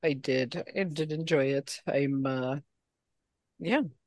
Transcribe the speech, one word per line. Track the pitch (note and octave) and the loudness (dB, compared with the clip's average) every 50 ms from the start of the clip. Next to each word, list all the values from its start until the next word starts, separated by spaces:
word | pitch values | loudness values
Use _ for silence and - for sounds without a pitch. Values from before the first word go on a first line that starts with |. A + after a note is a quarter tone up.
| - | 0
I | D#3+ C#3+ | 0 0
did. | C3 - - B2+ C3 C3 A#2+ - E3+ - - - | 0 0 0 2 2 0 0 -4 -8 -8 -6 -4
I | F#3+ G3 | -2 -2
did | F3 D3 D#3+ D#3 D#3 | -2 -2 -4 -4 -2
enjoy | D3+ D#3 D#3+ D#3+ E3 C#3+ C3+ | -4 -4 0 2 2 4 4
it. | C3+ C#3 C#3 C#3 - - - - | 4 2 0 -2 -4 -10 -8 -4
I'm, | - - C#3 C#3+ C#3 C#3 C3+ C3+ | -2 0 2 2 2 2 0 0
uh, | C3+ C3 C3 B2+ B2+ C3+ C#3+ - _ _ _ _ _ _ _ _ _ _ _ _ _ _ _ _ _ _ - | 0 0 0 0 -2 -2 -4 -6 _ _ _ _ _ _ _ _ _ _ _ _ _ _ _ _ _ _ -8
yeah, | E3+ E3+ A#3+ D4+ B3+ D3 - _ _ | -2 0 2 2 2 -2 -6 _ _